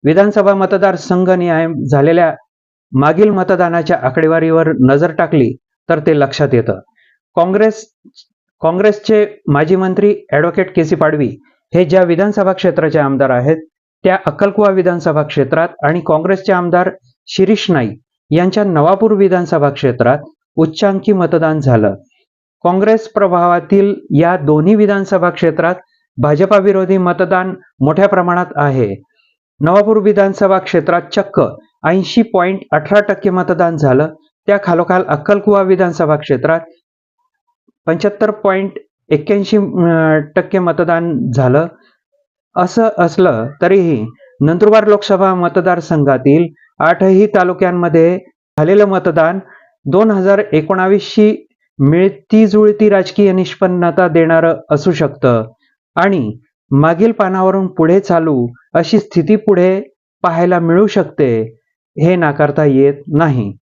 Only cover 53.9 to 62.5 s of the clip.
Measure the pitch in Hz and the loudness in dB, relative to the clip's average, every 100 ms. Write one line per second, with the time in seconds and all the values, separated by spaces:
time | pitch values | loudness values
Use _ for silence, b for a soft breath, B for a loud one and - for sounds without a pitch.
53.9 | 160 180 156 165 165 165 151 - 147 165 | 0 0 2 2 2 2 -2 -2 -2 0
54.9 | 151 147 - 131 117 117 _ _ _ _ | -2 -4 -2 0 0 -4 _ _ _ _
55.9 | - 185 190 110 107 _ _ _ 139 156 | -4 -2 -2 -4 -10 _ _ _ 0 2
56.9 | 170 226 226 196 190 185 196 185 - 160 | 2 0 0 -2 0 0 0 -4 0 2
57.9 | 190 196 170 160 135 120 120 b - 170 | 2 2 -2 0 -2 -4 -8 b -4 0
58.9 | 214 208 175 156 214 214 180 185 190 - | -2 0 -4 0 0 2 2 2 -2 -6
59.9 | _ _ _ 175 165 175 180 170 170 208 | _ _ _ -4 0 0 0 2 2 2
60.9 | 208 156 - 135 113 110 - _ _ _ | 0 -4 -2 -2 -2 -4 -12 _ _ _
61.9 | - 160 180 160 151 147 | -2 0 0 -2 0 -2